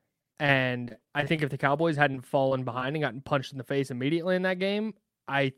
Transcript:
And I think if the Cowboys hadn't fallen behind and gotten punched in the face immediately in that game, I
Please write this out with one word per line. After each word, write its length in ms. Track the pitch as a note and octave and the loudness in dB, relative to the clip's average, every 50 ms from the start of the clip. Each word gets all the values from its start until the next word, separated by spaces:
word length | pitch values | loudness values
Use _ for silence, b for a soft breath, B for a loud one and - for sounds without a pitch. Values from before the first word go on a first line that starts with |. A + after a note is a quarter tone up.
| _ _ _ _ _ _ _ - | _ _ _ _ _ _ _ -2
And 580 | D3+ C#3+ C#3 C3+ B2+ B2+ B2 B2 B2 A#2+ - - _ _ - | 2 2 4 4 2 0 -2 -4 -6 -8 -12 -14 _ _ -4
I 100 | D3 D3 | -2 0
think 180 | C#3+ E3 D#3 D3 | 0 0 0 0
if 60 | C3+ | -2
the 60 | C#3 | -2
Cowboys 400 | C3 - C#3 C#3 D3 E3 E3+ D#3 | 0 0 2 2 2 2 2 2
hadn't 260 | C#3+ D3 C#3+ C3+ C3 B2+ | 4 2 2 2 -2 -6
fallen 380 | - - C#3+ C3+ C3+ C3 C3 B2+ | -2 0 2 2 2 2 0 -2
behind 320 | B2+ A#2 B2+ B2+ C3 D3 | -4 -4 -4 -4 -2 -2
and 60 | D#3 D3+ | -2 -2
gotten 200 | C3 G#2+ C3+ C3+ | -2 -2 -4 -4
punched 300 | - D3 C#3 B2+ - - | -2 0 0 -2 -2 -10
in 60 | C3+ | -10
the 60 | A#2+ | -6
face 260 | - C#3+ C#3 C#3 - | -2 0 0 0 0
immediately 460 | C3 B2 B2+ C#3+ D#3+ E3+ D#3+ F#3 F#3 | -2 -2 -2 0 0 0 0 0 0
in 60 | F#3 F#3 | 2 2
that 160 | F#3 F#3+ F3+ | 0 0 0
game, 340 | F#3 G3 G3+ G#3 G#3+ A3 G3+ _ _ _ _ _ _ | -2 -2 0 -2 -2 -4 -8 _ _ _ _ _ _
I 260 | - C#3 C#3 C#3 C3+ C3+ | -2 0 2 2 2 0